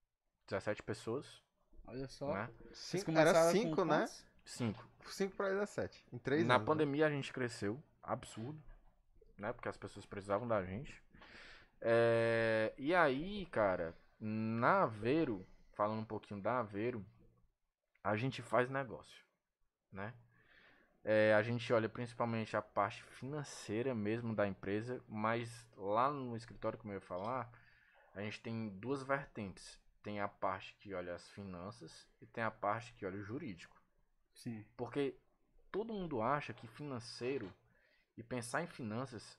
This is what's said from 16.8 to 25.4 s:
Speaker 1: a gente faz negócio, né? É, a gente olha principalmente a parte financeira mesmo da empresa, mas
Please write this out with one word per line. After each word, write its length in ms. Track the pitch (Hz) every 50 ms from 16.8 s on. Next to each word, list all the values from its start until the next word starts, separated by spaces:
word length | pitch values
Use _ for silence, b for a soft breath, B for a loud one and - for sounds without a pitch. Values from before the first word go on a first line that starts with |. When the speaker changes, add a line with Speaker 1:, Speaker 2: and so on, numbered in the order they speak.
| 110 123 123 110 95 - - - - - _ _ _ _ _ _ _ _ _ _ _ _ _ _ -
Speaker 1:
a 120 | 95 107
gente 260 | 107 120 135 120 -
faz 280 | 120 - - 117 123 131
negócio, 540 | 135 135 139 113 92 - - - - - - _ _ _ _ _ _ _ _ _ _ _ _ _
né? 220 | - 95 98 107 - - - b b b b b b b b b b b b b b _ -
É, 280 | 107 107 107 107 107 107
a 80 | 107
gente 300 | 107 117 120 120 117 - 127
olha 160 | 113 110 107
principalmente 680 | - - 123 117 - - 123 117 117 113 110 - -
a 60 | 107
parte 420 | 104 - - 107 101 104 - - -
financeira 920 | - - - 127 131 147 151 139 - - - - - 101 110 120 135 127
mesmo 400 | 110 104 104 110 120 120 113 110
da 140 | 101 104
empresa, 560 | 101 95 - - 95 101 107 113 123 127 127 -
mas 600 | - 107 107 107 110 117 117